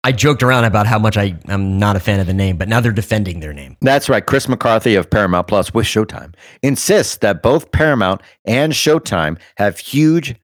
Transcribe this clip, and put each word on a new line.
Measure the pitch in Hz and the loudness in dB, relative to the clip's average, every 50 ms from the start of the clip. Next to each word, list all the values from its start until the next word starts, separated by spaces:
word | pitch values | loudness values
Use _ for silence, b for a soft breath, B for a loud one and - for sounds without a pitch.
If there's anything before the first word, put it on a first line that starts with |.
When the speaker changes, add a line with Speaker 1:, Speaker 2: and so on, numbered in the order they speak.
Speaker 1:
I | - 127 | -2 -2
joked | 135 110 - 151 147 - | 0 2 2 2 2 2
around | 127 123 131 123 117 | 2 2 2 2 2
about | 110 98 107 104 | 2 2 2 2
how | 107 113 110 | 2 2 2
much | 110 110 104 104 | 2 2 2 0
I, | 101 101 87 78 - - | -2 -2 -4 -8 -10 -6
I'm | 98 98 98 98 95 98 | -4 -4 -2 -2 0 0
not | 104 104 101 | 0 0 0
a | 95 | 0
fan | - - 101 98 | 0 0 0 0
of | 95 | 0
the | 85 | 0
name, | 92 95 98 95 90 | 0 0 0 -2 -2
but | 80 90 104 | -4 -4 -2
now | 110 120 | 0 0
they're | 117 120 | 0 0
defending | 104 113 104 - 113 107 101 92 85 85 | 0 -2 -4 -2 -2 -2 -2 -4 -6 -10
their | 78 76 | -10 -12
name. | 73 71 67 65 - _ | -12 -14 -16 -18 -8 _
Speaker 2:
That's | 147 131 135 143 - - | 2 2 2 2 2 2
right. | 127 104 - | 0 0 2
Chris | - 139 135 - - | 0 0 0 0 -2
McCarthy | 127 - - 120 113 110 - 123 107 | -4 -2 0 2 2 2 2 2 2
of | 95 82 _ | 2 2 _
Paramount | - 110 101 92 90 87 90 | 0 0 2 2 0 -2 0
Plus | - 107 98 90 - - | 0 0 0 0 0 -2
with | 117 110 | -2 -2
Showtime | - - 110 110 - - - 67 76 - B B B B B | 0 0 -2 -2 -2 -8 -18 -18 -20 -20 B B B B B
insists | - 139 139 - - - 208 202 - - - - | -2 -2 -2 -2 0 2 2 2 2 -2 -4 -2
that | - 104 98 82 | 0 0 0 2
both | - 113 139 165 - _ | 2 2 2 2 0 _
Paramount | - - 156 156 143 120 98 92 95 - b b b b _ | 0 0 2 2 2 2 0 0 -2 -4 b b b b _
and | 98 113 131 147 160 | -2 0 0 0 0
Showtime | 147 - - 147 156 160 - - 104 87 78 76 80 b b b b - | -2 0 2 2 0 0 0 -2 -2 -2 -2 -2 -4 b b b b -2
have | 104 104 87 - | -2 -2 -2 -4
huge | - - - 139 156 156 160 170 147 - 120 - | -12 -4 0 2 2 4 2 0 -2 -6 -14 -14